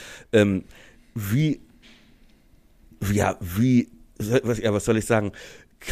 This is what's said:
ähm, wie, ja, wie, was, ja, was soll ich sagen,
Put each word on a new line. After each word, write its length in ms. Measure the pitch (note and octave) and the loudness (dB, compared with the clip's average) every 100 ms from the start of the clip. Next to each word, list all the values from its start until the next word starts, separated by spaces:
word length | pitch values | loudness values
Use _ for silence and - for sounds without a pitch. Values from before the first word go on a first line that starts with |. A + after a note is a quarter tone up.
| - - - | -20 -20 0
ähm, 320 | A2 G2+ F#2 - - - - _ | 4 4 0 -6 -20 -20 -20 _
wie, 460 | A#2 G2 A#2+ D#3 - - - - - _ _ - _ _ _ _ _ - - G2 | -12 -4 0 0 -2 -10 -20 -20 -20 _ _ -20 _ _ _ _ _ -20 -8 -2
ja, 240 | G2+ F#2+ - | 0 0 -2
wie, 500 | F#2 F2+ B2+ B2 - - - _ | -6 0 4 4 2 -8 -20 _
was, 400 | G#2 B2 A2+ A2 | -2 -2 0 -2
ja, 140 | A2 | -2
was 140 | G#2 A#2+ | -2 0
soll 100 | A2 | -2
ich 80 | |
sagen, 280 | - A2+ G2+ - - - - _ - | 0 0 0 -8 -18 -20 -20 _ -4